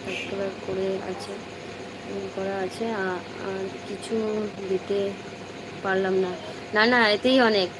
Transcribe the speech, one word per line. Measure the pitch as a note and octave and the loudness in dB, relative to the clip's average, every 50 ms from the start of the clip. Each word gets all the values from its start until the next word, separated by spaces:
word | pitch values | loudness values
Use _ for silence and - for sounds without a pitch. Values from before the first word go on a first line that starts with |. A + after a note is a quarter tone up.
| - | -6
সাবস্ক্রাইব | F#3+ F#3+ F#3+ - - G3 G3 G3 F#3+ F#3+ - - - | -6 -6 -6 -6 -6 -4 -4 -4 -4 -4 -6 -6 -4
করে | F#3+ F#3+ F#3+ F#3+ F#3+ F#3+ F#3+ - | -2 -2 0 0 -2 -2 -4 -6
আছে, | F#3 - - - G3+ G3+ - - - - - - - - - - - - - - | -6 -6 -8 -10 -10 -10 -10 -12 -12 -12 -12 -12 -12 -10 -12 -12 -12 -12 -10 -8
উম, | G3 G3 G3 F#3+ - | -6 -6 -6 -6 -4
করা | G3 G3 G3 G3 G3 F#3+ | -4 -4 -2 -2 -2 -2
আছে। | F#3 - - A3+ A3+ A3+ G#3 F#3+ | -4 -2 -2 -2 -2 0 0 0
আ-, | F#3 F#3 F3+ - - - - - G3 | 0 -2 -4 -6 -8 -10 -8 -6 -4
আর | F#3+ F#3+ F#3+ G3 - - - - | -4 -4 -4 -6 -6 -8 -8 -8
কিছু | G#3 F#3+ - - A3+ A3+ A3 G#3+ G#3+ G#3+ G#3+ G3+ G3 - G3 F#3 | -8 -8 -6 -2 0 0 0 0 0 0 -2 -4 -4 -6 -2 0
দিতে | F#3+ F#3 - - G3+ G3+ G3 G3+ G3+ - - - - - - - - - - - - - - | 0 0 2 2 0 2 2 0 -2 -4 -10 -12 -12 -12 -12 -12 -12 -12 -12 -10 -10 -4 0
পারলাম | G3 F#3+ F#3+ F#3+ F#3+ F#3+ F#3+ F#3+ | 2 2 4 4 4 4 4 2
না। | F3+ F3+ - - - - - - - - | 2 0 -6 -8 -10 -10 -10 -10 0 4
না, | G#3 G#3+ A#3 B3 | 6 6 8 8
না, | B3 A#3 G#3+ G#3 | 6 6 6 4
এতেই | G3+ - B3+ C4 C4 | 4 4 6 8 8
অনেক। | B3 A3 G#3+ G3+ F#3 F3 - | 8 8 6 4 2 2 -2